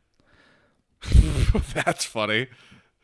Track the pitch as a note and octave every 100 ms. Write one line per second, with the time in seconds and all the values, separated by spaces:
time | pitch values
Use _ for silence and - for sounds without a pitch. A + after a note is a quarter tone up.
0 | _ _ _ _ _ _ _ _ _ _
1 | - - D#3 - - G#3+ - D#3+ - -
2 | - A2+ G#2+ A2 C3 - - - _ _